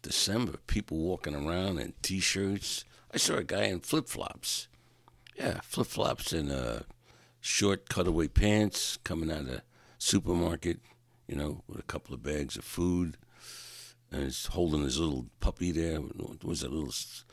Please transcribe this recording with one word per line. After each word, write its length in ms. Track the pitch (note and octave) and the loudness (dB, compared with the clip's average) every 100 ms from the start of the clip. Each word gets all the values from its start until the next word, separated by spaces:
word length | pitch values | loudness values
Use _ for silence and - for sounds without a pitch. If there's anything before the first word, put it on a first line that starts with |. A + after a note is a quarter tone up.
December, 560 | - - - A2 A2 C#2 - | 0 0 2 2 0 -4 0
people 300 | G#2+ - D#2+ | 0 0 -2
walking 380 | E2+ F2+ D#2+ | 0 -2 -2
around 440 | D2 D2 F2 F#2+ E2 | -2 0 0 0 0
in 140 | - - | -4 -4
T-shirts. 840 | - F#2+ - F#2+ G2 G2+ - - - - - | -2 2 2 2 0 0 -4 -6 -8 -20 -6
I 40 | - | 0
saw 180 | - | 2
a 80 | - | 2
guy 200 | - F#2+ | 0 0
in 160 | G#2 F2+ | 0 -2
flip-flops. 880 | - D#3 - - - - - - - - - _ - - - | 0 0 0 -6 -6 -6 -4 -4 -6 -20 -20 _ -20 -20 -20
Yeah, 240 | - - - | -4 -4 -4
flip-flops 720 | - - - - - - - | -4 -2 -2 0 0 0 -2
and, 180 | E2 C#2+ | -2 0
uh, 280 | C#2 A#1+ A1+ - - - - - _ | 0 -2 -4 -8 -18 -20 -20 -20 _
short 480 | - - G2+ G2 - | -2 4 4 4 0
cutaway 380 | - F2+ E2 D#2 | 2 4 4 6
pants 720 | - G#2 G#2+ G#2 - - - | 6 8 6 6 2 -4 -4
coming 280 | - E2 D#2+ | -4 -2 -2
out 100 | D#2 | -2
of 60 | C2 | -4
the 140 | B1 - - - - | -8 -10 -20 -20 -2
supermarket, 800 | - G2+ - F2 E2+ E2+ E2+ E2+ - - _ _ - | 4 4 4 2 2 0 -2 -4 -8 -20 _ _ -6
you 80 | |
know, 280 | C#2+ D2+ - - | -4 -2 -6 -10
with 120 | - | -12
a 40 | |
couple 300 | - D#2 - | -8 -8 -8
of 100 | C2 | -8
bags 340 | B1+ D2+ C#2+ - | -2 -2 -2 -6
of 60 | |
food. 520 | - - F2 F2+ E2+ - - - - - - - - - _ | -6 0 2 4 0 -4 -18 -20 -18 -16 -16 -18 -20 -20 _
And 120 | - | -4
he's 240 | C2+ B1+ - | -2 -4 -2
holding 360 | F2 F2 D2+ | 2 4 4
his 160 | C#2+ B1+ | 2 2
little 280 | E2 C2+ A#1 _ | 0 0 -6 _
puppy 320 | - - F2+ | -2 0 0
there. 260 | D#2+ E2 D#2 | 0 0 -2
What 460 | - - - - | -4 -8 -10 -8
was 180 | - E2+ | -4 -4
that, 100 | B2+ | -2
little 180 | D3+ D3 | -4 -4
S-, 340 | - - - - | -6 -8 -12 -18